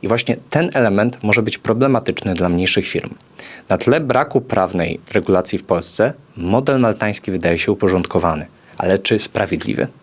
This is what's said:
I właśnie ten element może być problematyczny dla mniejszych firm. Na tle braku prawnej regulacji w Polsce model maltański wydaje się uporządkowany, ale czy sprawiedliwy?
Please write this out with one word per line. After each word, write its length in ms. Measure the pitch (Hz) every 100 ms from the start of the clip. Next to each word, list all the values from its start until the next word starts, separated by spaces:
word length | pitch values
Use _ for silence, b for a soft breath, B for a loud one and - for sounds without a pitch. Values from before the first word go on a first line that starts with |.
I 60 | -
właśnie 300 | 117 - 123 -
ten 200 | 151 180
element 500 | 143 117 98 113 123
może 200 | 104 110
być 140 | 107 -
problematyczny 760 | - 113 135 123 - - 98
dla 160 | 87 90
mniejszych 380 | 87 92 98 95
firm. 220 | - - - _ B B B B
Na 80 | -
tle 220 | - 147
braku 420 | 143 123 - 135
prawnej 580 | - - 92 90 85 - -
regulacji 480 | 104 92 92 90 95
w 40 |
Polsce 500 | - 98 - - 113 - - -
model 420 | 87 113 135 135
maltański 520 | 117 101 107 107 -
wydaje 260 | 92 82 85
się 140 | -
uporządkowany, 720 | 101 98 92 85 90 85 78 73 B B B
ale 200 | 92 98
czy 220 | - 107
sprawiedliwy? 680 | - - 98 85 - - - -